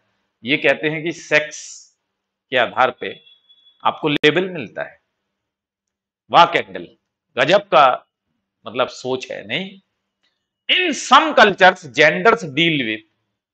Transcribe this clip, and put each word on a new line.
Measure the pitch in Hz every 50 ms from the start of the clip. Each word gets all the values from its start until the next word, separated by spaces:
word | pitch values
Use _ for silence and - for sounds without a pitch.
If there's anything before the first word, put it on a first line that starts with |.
| _ _ _ _ _ _ _ _ _
ये | 113 143 151
कहते | 151 147 139 - - 156
हैं | 156 160 151
कि | 170
sex | 156 - - - 156 151 151 151 - - - - - - - _ _ _ _ _ _ _ _ _ _ _ _ _
के | 131 127
आधार | 117 98 92 107 127 123
पे | 120 _ - 98 - - _ _ _ _ _ _ _ _ _ _ _ _ -
आपको | - - - - 156
label | 147 147 - 151 147 175 190 190
मिलता | 180 165 120 90 76 76 73
है। | - - _ _ _ _ _ _ _ _ _ _ _ _ _ _ _ _ _ _ _ _ _ _ _ _ _ _ _
वाह | 107 151 170
कैंडल, | - - 151 113 101 92 92 87 82 _ _ _ _ _ _ _ _ _ 117
गजब | 127 139 180 202
का | 202 _ - 160 143 131 127 - _ _ _ _ _ _ _ _ _ _ _ _ _ 117
मतलब | 104 113 123 113
सोच | - - - 127 127 127 123 -
है, | - 95 95 98
नहीं? | 120 151 190 196 196 196 _ _ _ _ _ _ _ _ _ _ _ _ _ _ _ _ _ _
In | 277 359 370 349 269 -
some | - - 247 277 311 311 262 -
cultures, | 220 208 185 - 190 180 190 185 -
genders | 147 113 139 151 156 170 185 180 233 220 - 185
deal | 156 131 135 165 170 160 147 127
with | 110 107 107 - _ _ _ _ _ _ _ _ _